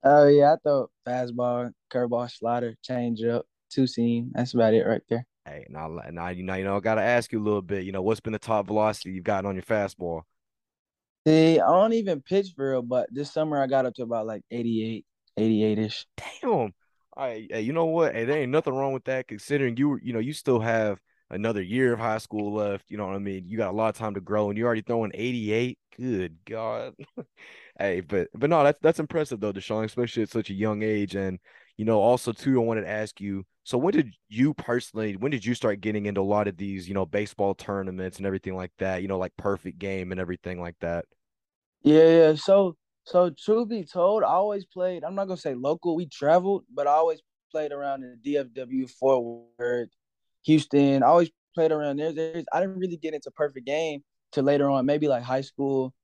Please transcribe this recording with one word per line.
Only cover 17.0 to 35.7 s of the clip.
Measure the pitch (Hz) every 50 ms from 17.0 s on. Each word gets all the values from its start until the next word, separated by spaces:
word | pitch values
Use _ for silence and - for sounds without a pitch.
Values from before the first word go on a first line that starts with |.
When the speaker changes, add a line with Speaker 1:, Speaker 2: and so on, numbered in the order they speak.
| _ _ -
Speaker 2:
All | - 139
right, | 127 117 110 110 -
hey, | 104 113
you | 107 120 147
know | 165 165
what? | 165 160 165 165 139 -
Hey, | 117 113
there | 120 147 151
ain't | 139 123
nothing | 131 156 156 147 131
wrong | 135 135 139 135
with | 131 _
that, | - 131 131 127
considering | - 110 104 - - 143 143 139 123 117
you, | 120 139 147 139 -
you | - 123 117
know, | 113
you | 113 131 151
still | - - - 127 113
have | 110 113 113 113 110 107 101 - _ _ _ _ _ _
another | - 95 104 113 113 104
year | 92 90 107 127 131 123 120
of | 110
high | 113 117 107
school | 110 - - - 107 104 104 104
left. | 107 104 104 101 98 _ _
You | -
know | 104 104
what | 92 98
I | 98
mean? | 101 101 95 95 90
You | 87 107
got | 110 107 95
a | 95
lot | 107 110 110
of | 104
time | - 113 107 101
to | 98
grow, | 90 80 104 107 107 101
and | 101
you're | 107 117
already | 120 117 110
throwing | 101 - 117 117 113 101 -
eighty-eight. | - 110 123 123 120 110 104 107 113 120 127 - _ _ _ _
Good | - 123 131 117 95 92 87 80 82 95
God. | - 110 110 113 113 117 113 120 131 - - 139 _ _
<laughs> | - - _ _ _ - - - - - - _ -
Hey, | 95 101 90 90
but, | 90 - 101 95 85 - -
but | - 123 147
no, | 170 160 143
that's, | 143 151 _
that's | - 156 165 -
impressive, | 156 - - 165 151 - 123 104
though, | 101 104
Deshaun, | 98 98 - - 110 107 110
especially | 107 - - 123 113 - 117
at | 110 -
such | - 117 104 -
a | 98
young | 95 104 110 107 104 110
age. | 110 107 104 101 92 -
And, | 98 98 95 92 92 _ _ _ - _ _ _
you | - 107
know, | 110 113 107
also, | 98 117 123 123 - 123
too, | 117 - - 143 135 127
I | 113
wanted | 117 113 110
to | 98 82
ask | 104 107 110 107 - -
you, | 98 101 98 98 95 _ _ _ _
so | - -
when | 123 139 185 208
did | 196 151 110 90 _ _
you | _ 104 110 131 151 151
personally, | - - - 120 123 - - - 110 110 107 98
when | 92 107 143
did | 147 123 92
you | 113 120
start | - - 117